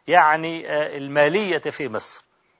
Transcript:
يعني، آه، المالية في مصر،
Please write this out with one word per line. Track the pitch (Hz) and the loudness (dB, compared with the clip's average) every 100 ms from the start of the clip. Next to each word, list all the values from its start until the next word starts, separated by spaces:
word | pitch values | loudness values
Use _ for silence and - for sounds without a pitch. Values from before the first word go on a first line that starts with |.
| - | 2
يعني، | 175 156 156 165 165 165 | 4 6 2 -2 -8 -6
آه، | 151 156 143 | -4 -4 -6
المالية | 139 147 147 196 202 160 | -4 2 4 2 0 -4
في | 151 - 135 | -4 -8 -6
مصر، | 107 - - _ _ _ | -6 -10 -18 _ _ _